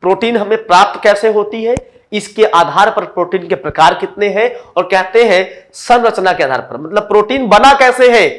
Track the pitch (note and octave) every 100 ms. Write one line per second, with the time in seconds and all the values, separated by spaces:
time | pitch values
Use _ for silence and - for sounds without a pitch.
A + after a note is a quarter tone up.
0 | F3+ F#3 A3+ A#3 G3 A3 - F3 G3+ G3+
1 | G#3+ G3+ A3 G#3 G#3 A3+ A3+ B3+ - _
2 | _ G#3 - - G#3+ E3 E3 D3+ G#3+ G#3+
3 | F3+ - F3 F#3+ E3+ F3+ D#3+ D3 D#3+ F3+
4 | F#3 - G3+ F#3+ A#3+ B3 - - F3+ F#3+
5 | F#3 A3+ A#3 F#3 F#3 - _ - - A#3+
6 | A#3 G#3 F#3+ E3 D3 B2+ B2 A#2+ D#3 G3+
7 | G#3 G#3 G#3 C4 B3 G#3 C4 C#4 B3+ B3+
8 | B3 A#3 E3